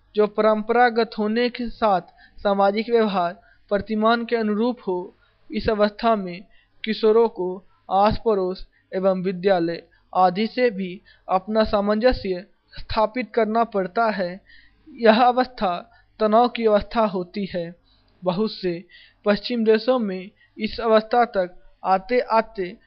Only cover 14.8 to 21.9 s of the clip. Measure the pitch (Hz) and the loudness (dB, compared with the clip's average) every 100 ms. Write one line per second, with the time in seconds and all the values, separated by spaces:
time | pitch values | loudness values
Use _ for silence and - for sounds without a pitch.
14.8 | - 247 226 220 254 247 247 - 196 175 | -20 0 4 6 4 2 -2 -2 -4 -4
15.8 | - _ _ - 214 220 240 240 220 208 | -10 _ _ -2 2 4 2 2 2 2
16.8 | 208 240 214 185 180 208 196 185 170 180 | 0 -2 -2 -2 -6 -8 -6 -6 -8 -12
17.8 | _ _ _ _ 180 180 220 - 185 170 | _ _ _ _ -4 -2 -4 -4 -6 -6
18.8 | - - - _ 208 202 - 240 220 220 | -10 -20 -20 _ -2 -2 -2 -2 2 2
19.8 | 240 254 208 185 190 _ _ - 214 - | 2 0 0 -6 -12 _ _ -8 -8 -4
20.8 | 226 220 220 240 233 196 180 - - _ | 2 2 2 0 0 0 -4 -6 -20 _
21.8 | 185 | -2